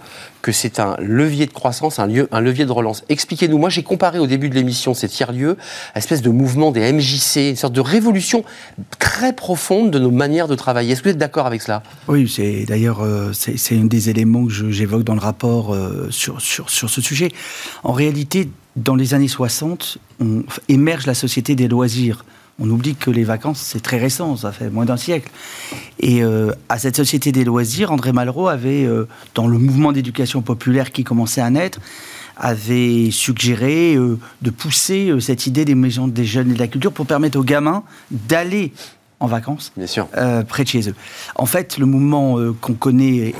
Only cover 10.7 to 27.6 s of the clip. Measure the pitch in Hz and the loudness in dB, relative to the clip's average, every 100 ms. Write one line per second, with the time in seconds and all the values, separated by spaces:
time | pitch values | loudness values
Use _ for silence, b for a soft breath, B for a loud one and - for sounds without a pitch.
10.7 | 120 120 127 196 170 147 160 131 113 - | 0 0 0 0 0 0 0 -2 -2 -2
11.7 | 107 B B - 143 123 - 104 104 104 | -6 B B 0 2 2 0 -2 -2 -2
12.7 | 110 113 107 107 104 101 101 - 120 - | 0 0 0 -2 -2 -2 -4 -4 -4 0
13.7 | 113 110 117 107 110 113 117 120 104 107 | 2 4 2 2 2 4 4 2 -2 -2
14.7 | 101 107 110 117 107 104 107 120 117 107 | 0 0 0 0 0 -2 -2 0 0 0
15.7 | 101 95 98 95 113 - 131 - - 139 | -2 -4 -6 -6 -6 -6 -6 -6 -6 -4
16.7 | - 120 - 127 143 175 B B B B | -4 -4 -4 -4 -2 -4 B B B B
17.7 | B - 127 151 147 143 190 170 - _ | B -2 0 0 0 -2 -2 -2 -6 _
18.7 | - 117 131 131 139 139 131 123 - 156 | -4 0 2 4 2 2 0 -2 -2 -4
19.7 | 170 - - - - 113 110 - - - | -6 -8 -12 -16 -4 0 0 -2 -4 2
20.7 | 135 151 165 135 123 127 135 127 139 127 | 4 4 2 -2 -2 -2 -2 0 2 2
21.7 | 120 123 113 120 104 - b b - 110 | 2 2 2 0 -2 -8 b b -6 0
22.7 | 117 131 143 - 117 110 110 147 147 - | 0 0 -2 0 2 2 0 -4 -6 -6
23.7 | 117 - 123 127 131 170 123 107 98 113 | -8 -4 -2 0 -2 -2 -4 -6 -6 -6
24.7 | 107 117 123 - 170 127 B B B B | -2 0 0 -2 -4 -4 B B B B
25.7 | B B - - 120 117 110 107 - - | B B -2 2 4 4 2 0 -2 -4
26.7 | 120 131 123 139 147 147 131 120 120 | -4 -2 0 0 0 0 2 2 2